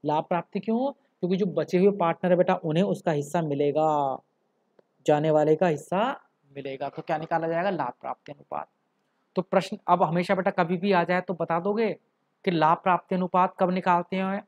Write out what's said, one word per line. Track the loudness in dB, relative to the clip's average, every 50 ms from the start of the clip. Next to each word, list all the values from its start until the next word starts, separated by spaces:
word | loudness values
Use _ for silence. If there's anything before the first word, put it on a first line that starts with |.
| -2
लाभ | 0 0 0 0
प्राप्ति | _ -2 -2 -2 _ _ -6
क्यों? | -4 -2 -2 -2 -2 -4
क्योंकि | -6 _ _ _ _ _ -2 -2 0
जो | 0 0 -2
बचे | 0 -2 -2 0 2 4
हुए | 4 4 4 2
partner | 0 0 0 _ 0 2
है | 2
बेटा | 4 4 2 0
उन्हें | -2 -2 -2 0 0 0
उसका | 0 -2 -4 -2 -2
हिस्सा | -2 -2 -4 -2 -4 -4
मिलेगा, | -2 -2 -2 0 0 0 2 2 0 2 2 0 0 -2 -4 -6 _ _ _ _ _ _ _ _ _ _ _ _ _ _ _ _ _
जाने | 2 2 4 4 2
वाले | 4 4 4 4 4
का | 4 4
हिस्सा | 0 0 -2 -4 -4 -2 -2 -2 -2 -4 -8 _ _ _ _ _ _
मिलेगा। | -16 -14 -12 -12 -10 -8 -10 -10
तो | -10 -10
क्या | -6 -6 -4 -4
निकाला | -4 -4 -4 -2 -2 -2
जाएगा? | -2 -2 -2 -2
लाभ | -2 -2 -6 -6 -8 _
प्राप्ति | -12 -12 -12 _ _ -20
अनुपात। | -20 _ -14 _ -10 -10 -10 _ _ _ _ _ _ _ _ _ _ _ _ _ _
तो | -6
प्रश्न | -4 _ 0 0 0 -2 -12 -10 _ 0
अब | 2 2
हमेशा | 2 0 0 -2 0 0 -2
बेटा | 0 0 -2
कभी | 0 0 -2 0 -2
भी | -2 0 2
आ | 2 2 2
जाए | 2 -2 -2
तो | -2 -6 -6
बता | -6 -4 -2 -2 -2
दोगे | -2 -2 -2 0 -2 -2 -4 -6 _ _ _ _ _ _ _ _ -4
कि | -2
लाभ | 2 4 4 4 2 2
प्राप्ति | 2 0 0 0 _ _ -2
अनुपात | -2 -2 0 2 2 2 2 2 0
कब | 0 0
निकालते | 0 0 2 2 2 2 0 _ -4
हैं | -4 -4 -4 -4 -6 -10